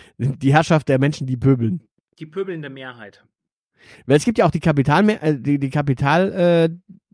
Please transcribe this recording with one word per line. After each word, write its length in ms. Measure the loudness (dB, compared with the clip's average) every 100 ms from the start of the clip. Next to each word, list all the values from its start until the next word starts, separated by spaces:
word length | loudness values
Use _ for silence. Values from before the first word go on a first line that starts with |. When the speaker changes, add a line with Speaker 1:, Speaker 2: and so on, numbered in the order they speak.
| -20 -6
Speaker 1:
Die 340 | -6 -2 2
Herrschaft 360 | 2 4 0 2
der 100 | 0
Menschen, 260 | 2 -2 -6
die 120 | -2
pöbeln. 440 | 2 2 0 -4 _ _ _ -20
Speaker 2:
Die 80 | -14
pöbelnde 420 | -10 -8 -10 -12
Mehrheit. 560 | -14 -16 -16 -20 _ _ _ _ _ _ _ _ -16 0
Speaker 1:
Weil 120 | 2
es 80 | 2
gibt 120 | 0
ja 80 | 0
auch 60 |
die 80 | 2
Kapitalme-, 600 | 0 0 2 4 2 0
äh, 180 | -2 -2
die, 180 | -2 -2
die 100 | -2
Kapital-, 600 | -4 -2 -2 0 0 0
äh, 360 | 0 2 2 0 -2 _ -20 _